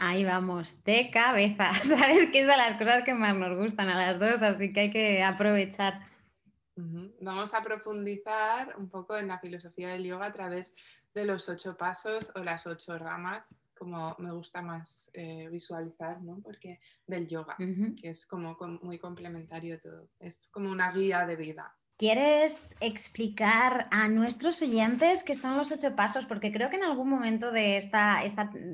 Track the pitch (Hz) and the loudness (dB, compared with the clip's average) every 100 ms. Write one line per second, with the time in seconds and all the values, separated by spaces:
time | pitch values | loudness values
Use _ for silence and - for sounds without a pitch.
0 | 180 180 196 180 185 175 165 - - 226 | 0 2 2 2 0 -4 -6 -6 2 4
1 | 247 226 240 233 202 208 202 196 262 285 | 4 4 4 6 4 4 2 2 4 6
2 | 269 330 330 269 269 277 233 208 220 247 | 8 8 8 6 6 6 6 2 4 4
3 | 247 247 214 196 185 180 214 214 190 180 | 4 2 2 2 0 0 -2 0 0 2
4 | 185 180 208 233 214 185 196 202 208 214 | 2 2 2 2 2 2 0 0 0 2
5 | 214 196 190 185 208 208 190 - 196 190 | 2 4 2 2 2 2 2 -2 -2 -2
6 | - _ _ _ _ _ _ - 170 165 | -10 _ _ _ _ _ _ -14 -10 -10
7 | 190 - 190 190 208 220 220 214 214 208 | -12 -12 -8 -6 -4 -4 -2 -6 -6 -6
8 | 202 202 220 220 214 233 269 - 190 190 | -6 -6 -4 -2 0 0 -4 -10 -12 -12
9 | 180 214 196 185 180 175 170 170 180 180 | -8 -6 -6 -8 -10 -14 -14 -12 -8 -6
10 | 180 185 202 202 185 180 185 _ - _ | -6 -6 -8 -8 -8 -8 -10 _ -20 _
11 | _ 208 208 190 185 170 190 180 175 185 | _ -6 -4 -4 -6 -10 -10 -6 -6 -6
12 | 214 220 214 190 180 165 175 165 - 165 | -6 -6 -8 -8 -8 -8 -8 -12 -12 -12
13 | 165 170 180 214 - - _ - 180 175 | -10 -10 -8 -10 -12 -20 _ -18 -12 -10
14 | 160 - 175 170 170 175 175 165 165 - | -10 -10 -12 -12 -12 -12 -10 -12 -14 -20
15 | _ 180 165 160 160 170 - 165 165 - | _ -16 -14 -14 -14 -14 -12 -12 -12 -10
16 | 165 175 170 185 214 208 180 - _ _ | -12 -10 -14 -16 -18 -18 -18 -20 _ _
17 | - 180 165 160 156 - 185 185 220 - | -10 -8 -6 -8 -8 -8 -6 -4 -4 -6
18 | 170 165 - 180 165 165 175 170 180 170 | -12 -14 -14 -12 -10 -10 -12 -12 -12 -12
19 | 180 175 175 170 160 165 165 160 165 165 | -14 -14 -14 -14 -14 -12 -12 -12 -14 -20
20 | 165 _ 175 - _ 208 196 185 185 180 | -20 _ -20 -20 _ -8 -6 0 0 2
21 | 196 180 175 165 156 156 151 _ _ - | 2 2 0 -4 -8 -10 -16 _ _ 0
22 | 214 226 285 302 311 302 - - 233 214 | 2 4 6 6 4 0 -12 -6 -6 -4
23 | - - 220 214 214 226 254 240 233 208 | -8 -6 -6 0 4 6 6 2 0 2
24 | 214 220 233 240 311 330 302 226 220 247 | 4 4 2 0 -2 0 0 2 2 4
25 | 330 359 359 277 262 269 277 302 277 - | 6 4 2 -4 -2 0 -2 -2 -2 2
26 | 208 269 - 208 208 214 254 381 370 262 | 0 0 -4 -4 -4 -2 -2 0 -2 0
27 | 262 269 226 220 240 226 208 202 202 214 | 0 0 0 0 0 0 2 2 2 2
28 | 208 190 202 208 208 208 175 | 4 4 0 -2 -4 -6 -10